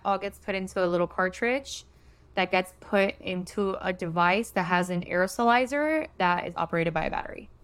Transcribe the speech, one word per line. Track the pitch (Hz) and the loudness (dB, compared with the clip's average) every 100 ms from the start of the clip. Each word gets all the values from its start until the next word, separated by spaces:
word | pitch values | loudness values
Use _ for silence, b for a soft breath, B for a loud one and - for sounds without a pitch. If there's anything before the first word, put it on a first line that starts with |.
| 202 | -2
all | 190 | -2
gets | 196 - | -4 -8
put | - | -6
into | 190 190 196 | -4 -4 0
a | 180 | 2
little | 175 170 | 2 0
cartridge | - 185 - 233 269 269 - - b b b b | 0 -2 0 -2 -2 -4 -12 -14 b b b b
that | - 180 | -2 2
gets | 185 185 - | 0 0 -8
put | - 202 196 - | 0 2 2 0
into | 190 180 180 - 196 190 | -6 -6 -6 -2 -2 -2
a | 190 | -4
device | 185 170 170 175 196 233 | -4 -4 2 4 4 0
that | 196 | -2
has | 170 180 185 | 2 2 2
an | 175 | -2
aerosolizer | - 180 190 - 233 240 247 285 302 311 - - | -2 0 0 2 4 4 2 0 0 0 -2 0
that | 180 175 - | 2 2 -2
is | 175 | -4
operated | 165 165 165 | -2 0 0
by | 160 | 0
a | - | -2
battery. | - - - - - | -4 -6 -12 -16 -20